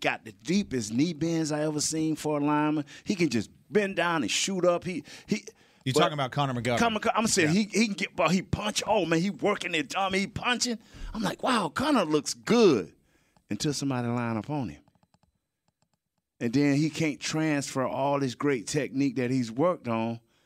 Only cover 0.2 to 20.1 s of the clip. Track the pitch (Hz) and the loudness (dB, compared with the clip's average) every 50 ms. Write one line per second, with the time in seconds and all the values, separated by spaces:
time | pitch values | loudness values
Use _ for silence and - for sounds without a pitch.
0.2 | - 113 101 _ - 156 180 202 196 - 131 123 107 104 110 123 151 180 160 139 | -8 -14 -18 _ -2 0 0 0 0 0 -2 -4 -4 -2 0 0 0 0 0 -2
1.2 | 160 165 165 160 160 147 151 151 151 156 151 147 139 - 156 160 160 156 151 - | -2 -2 0 0 -2 -2 -2 -2 -2 -2 -2 -2 -2 -2 -2 -2 0 -2 -2 -2
2.2 | - 151 151 147 143 147 151 147 151 151 151 156 143 - - - - - 214 175 | -2 -2 -2 0 0 2 2 2 2 2 0 -2 -4 -6 -12 -10 -6 -4 0 0
3.2 | 175 143 120 113 95 - - - _ - 143 208 202 190 175 165 170 175 170 160 | 2 2 2 0 -2 -4 -10 -20 _ -2 0 0 0 0 0 0 0 0 2 0
4.2 | 113 - - - - 190 196 180 165 180 175 170 - 185 180 - - - - - | 0 0 0 -2 -2 -2 0 2 2 2 2 2 -2 -6 -6 -8 -8 -12 -16 -10
5.2 | - - 208 220 - - - _ _ _ _ _ - 131 123 151 175 165 151 147 | -6 -4 -4 -4 -6 -12 -20 _ _ _ _ _ -4 0 2 2 2 2 2 -2
6.2 | 135 123 - 147 143 135 123 123 110 123 120 113 233 233 220 208 - 226 175 208 | -4 -2 0 -2 0 0 -2 -2 0 0 2 2 2 0 0 -2 -2 0 0 0
7.2 | 233 214 - 196 160 147 165 208 214 190 - 196 233 214 196 - 196 - - 180 | 0 2 2 2 2 4 4 2 0 2 0 0 0 0 -2 -4 -6 -6 -2 2
8.2 | 170 151 180 185 - - - - - 208 - - - 185 214 214 170 160 165 165 | 2 4 4 2 0 -2 -6 -4 -4 -4 -4 -4 0 2 2 2 2 2 2 2
9.2 | 180 202 165 127 147 202 196 - - 175 170 156 139 - - 185 196 190 190 190 | 2 0 -2 0 0 0 0 -2 -4 -4 -2 -2 -2 -2 -2 -2 -2 0 0 0
10.2 | 196 - - - - 240 247 226 - 247 226 - - - - - - - - 220 | -2 -2 -4 -4 -2 -2 0 0 -2 -2 -4 -6 -10 -16 -16 -14 -12 -10 -6 -4
11.2 | 202 170 - - - 262 254 220 180 147 - - 262 311 294 226 175 151 151 151 | -4 -4 -4 -2 0 0 0 0 0 -2 -2 -2 0 2 2 2 2 2 2 0
12.2 | 147 - - 120 113 - 202 240 226 180 135 107 80 - - _ _ _ _ _ | 0 -2 -8 -4 0 4 6 8 8 8 6 4 0 -4 -12 _ _ _ _ _
13.2 | _ _ _ _ _ - 104 - - 151 135 - 143 139 131 123 120 120 120 123 | _ _ _ _ _ -8 -6 -2 -2 -2 -2 -2 -2 -2 -2 0 0 -2 -2 -2
14.2 | 120 117 113 107 101 135 151 143 120 85 73 - _ _ _ _ _ _ _ _ | -2 -2 -2 -4 -4 -4 -4 -4 -4 -6 -8 -12 _ _ _ _ _ _ _ _
15.2 | _ _ _ _ _ _ _ _ _ _ _ _ _ _ _ _ _ _ _ _ | _ _ _ _ _ _ _ _ _ _ _ _ _ _ _ _ _ _ _ _
16.2 | _ _ _ - 127 120 113 143 143 143 139 143 160 151 - - 165 151 123 - | _ _ _ -4 -2 0 2 4 4 4 4 2 2 0 0 0 -2 -2 -2 -4
17.2 | - - 156 156 156 160 147 139 131 - - 135 127 104 - 127 135 143 143 139 | -6 -4 -2 -2 0 0 0 -2 -2 -4 -2 -2 -2 -2 0 0 0 0 2 0
18.2 | 139 127 110 - 139 147 135 - - - - 147 127 - - 135 139 139 113 135 | 0 -2 -2 -2 0 0 0 0 -2 -2 -2 -2 -2 -2 -2 0 0 0 0 0
19.2 | 123 120 131 131 120 110 113 127 160 180 175 - 135 120 113 113 113 113 | 0 0 0 0 0 -2 0 0 2 2 0 0 -2 -2 -2 0 0 -2